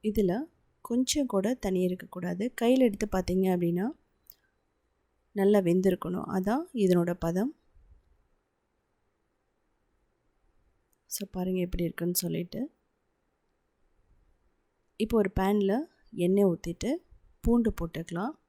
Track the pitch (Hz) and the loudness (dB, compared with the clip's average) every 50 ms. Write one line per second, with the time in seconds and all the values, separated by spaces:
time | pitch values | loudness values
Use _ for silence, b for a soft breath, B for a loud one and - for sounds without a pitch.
0 | - 214 208 214 202 180 170 226 302 330 _ _ _ _ _ _ _ - 233 247 | -4 -2 0 2 2 2 0 -2 -4 -8 _ _ _ _ _ _ _ -4 -2 -2
1 | 262 - - 302 277 247 - 196 190 214 254 254 - 202 190 185 185 180 180 180 | 0 0 0 -2 -2 0 0 0 0 0 -2 -2 -2 -2 0 0 0 0 -2 -4
2 | - - - 180 180 180 175 180 202 254 - - 233 233 254 262 262 240 202 - | -10 -14 -12 -8 -6 -6 -4 -4 -6 -6 -4 -2 2 2 4 4 4 2 2 -2
3 | 214 208 - 190 185 - 180 185 190 185 185 175 175 170 170 175 196 247 311 _ | -6 -2 -2 -4 -2 0 0 2 2 2 2 2 0 0 0 0 -2 -4 -6 _
4 | _ _ _ _ _ B B B B B B _ _ _ _ _ _ _ _ _ | _ _ _ _ _ B B B B B B _ _ _ _ _ _ _ _ _
5 | _ _ _ _ _ _ _ 202 196 196 208 208 190 170 170 185 185 190 180 180 | _ _ _ _ _ _ _ 2 4 6 6 6 4 4 2 4 4 2 0 0
6 | - 165 180 185 - - - 190 185 202 226 277 339 359 _ 240 202 185 180 175 | -4 -6 -6 -6 -6 -4 -4 -2 -2 0 -2 -2 -4 -6 _ 0 2 4 4 4
7 | 170 175 175 - - 165 170 180 214 277 320 _ _ _ _ - _ _ - _ | 4 0 -2 -4 -4 -2 -2 -2 -2 -4 -6 _ _ _ _ -20 _ _ -20 _
8 | _ _ _ _ _ _ _ _ _ _ _ _ _ _ _ _ _ _ _ _ | _ _ _ _ _ _ _ _ _ _ _ _ _ _ _ _ _ _ _ _
9 | _ _ _ _ _ _ _ _ _ _ _ _ _ _ _ _ _ _ _ _ | _ _ _ _ _ _ _ _ _ _ _ _ _ _ _ _ _ _ _ _
10 | _ _ _ _ _ _ _ _ _ _ _ _ _ _ _ _ _ _ _ _ | _ _ _ _ _ _ _ _ _ _ _ _ _ _ _ _ _ _ _ _
11 | _ _ - - 208 190 - 185 180 185 185 185 180 180 - - 175 165 - - | _ _ -12 -12 -12 -10 -6 -6 -4 -2 -2 -2 -2 -2 -2 -4 -4 -4 -4 -4
12 | 170 175 180 - - 170 165 165 175 175 - 214 254 311 _ _ _ _ _ _ | -4 -4 -4 -4 -4 -4 -4 -6 -6 -8 -8 -10 -10 -10 _ _ _ _ _ _
13 | _ _ _ _ _ _ _ _ _ _ _ _ _ _ _ _ _ _ _ _ | _ _ _ _ _ _ _ _ _ _ _ _ _ _ _ _ _ _ _ _
14 | _ _ _ _ _ _ _ _ _ _ _ _ _ _ _ _ _ _ _ _ | _ _ _ _ _ _ _ _ _ _ _ _ _ _ _ _ _ _ _ _
15 | 220 220 - 226 202 190 190 - 190 190 208 208 202 190 196 247 311 - _ _ | -4 0 2 2 2 2 0 0 0 2 2 2 2 2 2 0 -2 -6 _ _
16 | _ - - - 175 180 190 202 202 190 170 165 - 170 170 _ - 220 285 359 | _ -18 -6 0 2 2 4 6 4 4 2 0 -4 -10 -10 _ -4 -4 -4 -4
17 | _ _ - - _ _ _ _ - - 233 240 226 220 196 - 170 165 _ 151 | _ _ -20 -20 _ _ _ _ 0 2 2 2 2 0 -2 -4 -8 -8 _ -10
18 | 170 - 170 170 196 262 320 _ _ | -10 -8 -6 -6 -6 -6 -8 _ _